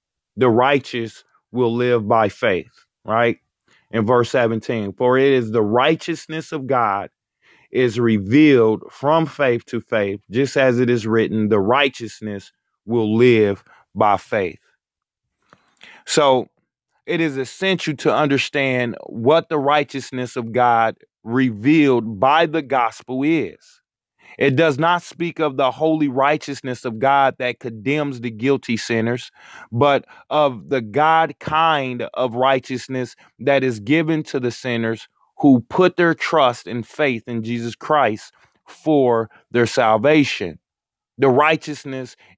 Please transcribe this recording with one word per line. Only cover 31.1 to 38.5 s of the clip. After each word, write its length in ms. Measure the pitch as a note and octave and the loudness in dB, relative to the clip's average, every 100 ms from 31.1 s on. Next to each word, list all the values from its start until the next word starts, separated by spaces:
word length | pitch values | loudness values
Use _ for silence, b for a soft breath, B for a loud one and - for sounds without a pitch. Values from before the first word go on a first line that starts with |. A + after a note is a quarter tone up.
| D#3+ D#3+ - | 2 0 -6
kind 600 | - D#3 E3 D3+ C3 B2 A2+ | -4 0 2 0 -4 -8 -8
of 220 | - B2+ A#2 | -4 -4 0
righteousness 800 | C3 C3+ - B2 - C3 B2 - b - | 0 0 -2 -10 -8 -8 -8 -12 b -6
that 240 | B2 C#3 | 0 0
is 160 | C3 A2 | 0 -4
given 420 | G#2 D#3+ D#3+ D#3 | -2 0 0 -2
to 140 | - C3+ | -4 -6
the 140 | B2 | -6
sinners 560 | - B2+ A#2 A2+ A2+ - _ _ - | -6 -6 -4 -4 -6 -12 _ _ 0
who 220 | D3 B2+ - | 4 4 2
put 280 | - F3+ - | 2 2 4
their 180 | E3+ | 0
trust 540 | D#3 - D#3+ B2+ A#2 E2+ | 0 0 2 2 0 -10
and 180 | A#2+ A2 | -10 -10
faith 380 | - D3 A2+ B2 | -4 -2 -2 -6
in 160 | A#2 | -8
Jesus 320 | A2 A#2+ A#2 | -6 -6 -6
Christ 580 | - - D3+ A#2+ A2 - _ _ | -10 -2 2 2 -2 -12 _ _